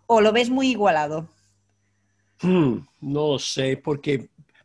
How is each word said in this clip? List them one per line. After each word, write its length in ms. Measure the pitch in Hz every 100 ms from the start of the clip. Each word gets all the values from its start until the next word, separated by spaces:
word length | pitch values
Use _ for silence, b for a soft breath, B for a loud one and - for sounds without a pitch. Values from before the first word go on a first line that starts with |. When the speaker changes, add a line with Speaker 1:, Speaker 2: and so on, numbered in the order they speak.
| _
Speaker 1:
¿O 140 | 226
lo 120 | 214
ves 180 | 220 240
muy 180 | 262 269
igualado? 600 | 226 202 160 147 156 160 _ _ _ _ _ _ _ _ _ _ _
Speaker 2:
Hmm, 360 | 175 185 147 110 143 _
no 320 | 147 143 151
lo 60 | 135
sé, 380 | - - 135 135
porque, 520 | - 147 151 135 - _ - b